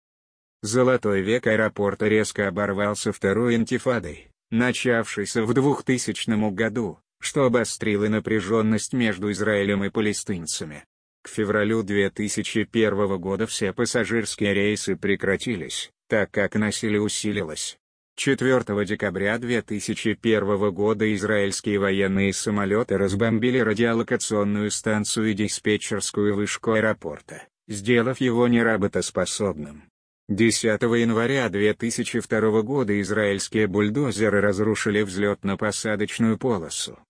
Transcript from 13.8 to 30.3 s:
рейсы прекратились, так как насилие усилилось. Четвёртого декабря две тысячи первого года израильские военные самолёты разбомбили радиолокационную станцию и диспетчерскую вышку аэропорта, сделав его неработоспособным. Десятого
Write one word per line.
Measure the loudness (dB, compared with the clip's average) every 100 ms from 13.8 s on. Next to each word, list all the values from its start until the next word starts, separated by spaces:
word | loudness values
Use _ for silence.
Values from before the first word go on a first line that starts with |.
| -2 0 0 -2 -2 -2 0
рейсы | 2 2 0 -2 -2
прекратились, | -2 0 0 -2 -2 -6 -6 -10 -12 _ _
так | -2 0
как | -2 -2 0
насилие | -2 -2 -2 0
усилилось. | 0 -2 -4 -4 -6 -8 -10 -12 _ _ _ -4
Четвёртого | 0 2 2 2 2 -2
декабря | -2 -2 -2 0 0 -2
две | -2 -2
тысячи | -2 -6 -4 -4 -2 -2
первого | 2 2 2 2 0
года | 0 0 2 0
израильские | 0 0 2 0 -2 -2 0
военные | 2 2 2 2 0
самолёты | 0 -2 -2 0 0 0 0
разбомбили | 0 0 0 2 2 2
радиолокационную | 2 2 2 2 0 -2 0 0 0 0 -2
станцию | -4 -2 -2 0 0 0
и |
диспетчерскую | 0 -2 -2 0 0 0 -4 -4 -2 0
вышку | 0 -2 -2 0
аэропорта, | 2 2 -2 -6 -12 -14 -20 -20 _ -14
сделав | -6 2 4 2 0
его | 0 4 4
неработоспособным. | 4 4 2 0 -2 -2 -2 -2 -2 -2 -2 -10 -16 -20 _ _ _
Десятого | -6